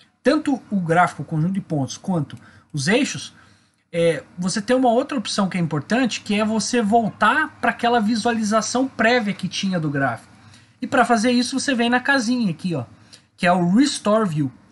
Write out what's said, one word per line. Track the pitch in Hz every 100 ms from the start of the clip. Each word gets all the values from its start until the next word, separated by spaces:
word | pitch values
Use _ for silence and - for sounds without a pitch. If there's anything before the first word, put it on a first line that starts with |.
| _ _
tanto | 240 302 302 240 -
o | 202
gráfico, | 165 165 170 -
o |
conjunto | 143 156 165
de | 190
pontos, | - 151 127 -
quanto | - 180 135 - - - _
os | 151 135
eixos, | 233 285 143 - - - _ _ _ _
é, | 170 170 151 - -
você | 180 220
tem | 208
uma | 254 262
outra | 226 285 285
opção | - - 190
que | 185
é |
importante, | 165 151 - 233 254 -
que | -
é | 208
você | 214 220 - 240
voltar | 208 233 214 - 214 277 311 -
pra | 240
aquela | - 233 240
visualização | 208 233 240 226 214 220 208 240 269
prévia | - 220 247 202
que | 180 175
tinha | - 196 180
do | 156
gráfico. | 143 135 113 - - - - _ _
E | 233
pra | 269
fazer | 233 233 240
isso, | 247 247 262
você | -
vem | 247 233
na | 247
casinha | 247 277 220 247 214
aqui, | 156 185
ó, | 156 117 - _ - _ -
que | 180
é |
o | 180 175
Restore | 202 285 - 214 220 214
View, | 151 135 - _